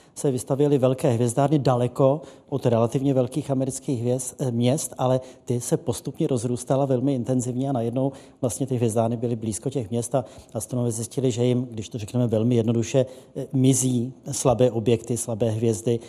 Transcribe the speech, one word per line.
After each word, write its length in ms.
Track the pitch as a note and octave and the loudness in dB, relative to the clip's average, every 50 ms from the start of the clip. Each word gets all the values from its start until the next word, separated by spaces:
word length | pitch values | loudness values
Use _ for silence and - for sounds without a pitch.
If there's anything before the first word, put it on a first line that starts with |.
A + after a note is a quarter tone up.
| - - _ | -20 -20 _
se 160 | - - D3 | -2 -2 0
vystavěly 460 | B2+ B2+ - - C#3+ B2+ D3 D3 D3 C#3 | 0 0 -2 -2 0 2 4 4 4 4
velké 320 | A#2+ B2+ C3 - - D3 | 4 2 2 2 2 0
hvězdárny 500 | A#2+ A2+ B2 A#2+ A2 - C#3 C#3+ D#3 D3+ | 2 2 2 2 2 2 2 4 2 2
daleko 600 | A#2+ C3+ B2+ A#2+ B2 A#2+ - - C#3+ C3 C#3 D#3 - - - - _ - | 2 2 2 2 0 -2 2 4 4 4 4 2 -4 -12 -20 -20 _ -8
od 160 | - B2+ - | -8 -2 0
relativně 480 | B2+ A#2 A2 A#2 A#2 - C#3+ C3 C#3 C3+ | 2 4 4 2 2 0 0 0 2 2
velkých 380 | C3 B2+ A#2 - D3+ C3+ - | 2 0 0 -2 -6 -4 -2
amerických 500 | C#3 C3 C3 C3 C3 - - - C#3 A2+ | -2 -2 -2 -4 -6 -8 -6 -4 -4 -2
hvězd, 340 | A2+ B2 B2 C3 - - - - | 0 -2 -2 -2 -4 -8 -8 -6
eh, 120 | D3 B2+ | -4 -2
měst, 420 | A#2 A#2 A#2+ B2 C3 D#3+ - - - - | 0 2 2 2 2 0 -2 -6 -6 -2
ale 240 | C3 B2+ C3 C3 C3 - - - _ | 0 2 2 0 -2 -6 -18 -20 _
ty 160 | - B2 A#2+ | -4 -4 -4
se 160 | A#2+ - E3 D3+ | -2 -2 -2 -2
postupně 500 | - - A#2 - - D3 C#3 - D#3+ D3 | -2 -4 -6 -4 -6 -10 -4 -4 -2 0
rozrůstala 580 | C#3 A#2 G#2 A#2+ A#2+ A#2 - - C#3 C3 C#3+ | 0 -2 -2 -2 -4 -4 -2 -2 0 0 2
velmi 280 | C3+ C3+ A#2+ B2 C#3+ C#3 | 2 0 0 2 0 -2
intenzivně 540 | B2+ A#2 A#2+ B2+ B2+ A#2+ B2+ A#2+ B2 C3+ C#3 | -2 -2 -2 -2 -2 -2 -2 -4 -4 -4 -2
a 20 | |
najednou 400 | C#3 A#2+ A#2 A#2 A#2 C3 C3 C#3 C#3 - - - - _ | -2 -2 -2 -2 -2 -2 -2 -2 -4 -6 -18 -20 -10 _
vlastně 260 | - B2 - - C#3 A#2 | -4 -4 -2 -4 -4 -4
ty 80 | B2+ | 0
hvězdárny 420 | A#2+ B2 A#2 G#2+ A#2+ A2+ A#2 A#2 A2+ | 0 0 0 2 2 0 0 -2 -2
byly 180 | A#2+ A#2+ A#2+ | -2 -4 -4
blízko 340 | A2 A2 A2 G#2 - - C#3 | -4 -4 -6 -6 -4 -6 -6
těch 200 | - C#3+ A#2 G2 | -4 -4 -6 -4
měst 260 | A#2 A#2 A#2 - - | -4 -4 -4 0 -2
a 100 | C3 A#2 - - - - - - | -2 -2 -2 -12 -20 -20 -10 -10
astronomové 380 | A#2 - - - B2 A#2+ A#2+ | -10 -8 -4 -4 -2 -2 -2
zjistili, 400 | A2 A2 A#2 - - - B2 C3 | -2 -4 -8 -6 -6 -2 -2 0
že 140 | A2+ A2 A#2+ | 0 2 2
jim, 220 | B2+ B2 B2 B2+ B2+ | 2 2 0 -2 -4
když 180 | A#2 A2 G2+ - | -8 -10 -10 -10
to 80 | - A#2+ | -8 -10
řekneme 300 | G#2+ - - B2 B2 A#2 | -10 -4 -2 0 0 2
velmi 280 | G#2+ A2 A2 A#2+ B2 | 2 2 2 2 2
jednoduše, 500 | A#2 A2 A2+ A#2 A#2 A2+ A2+ - C3+ B2+ - - - - - - | 2 2 2 2 0 0 0 2 0 0 0 -4 -16 -20 -14 -10
eh, 120 | D3 C3+ - - | -10 -10 -2 0
mizí 600 | C3+ B2+ C3 C3+ A#2+ C3 C3 B2+ B2 A#2 C3 C3+ - - - | 4 4 4 4 4 2 0 0 0 -2 -2 -6 -12 -12 -10
slabé 400 | C3+ - - C3+ A#2+ G#2+ B2 B2 | -8 0 2 2 4 6 4 4
objekty, 460 | A2 A#2 G#2+ B2 A#2 A2 - - B2 A2+ | 4 2 2 2 2 2 0 -4 -4 -4
slabé 320 | - - A#2 G2 A#2+ A2+ | -4 -6 -2 -2 0 -2
hvězdy 500 | G#2+ A2 A#2 A2+ A2 G2+ - B2+ A#2 A2+ - | 0 0 0 0 0 0 0 -2 -2 -2 -4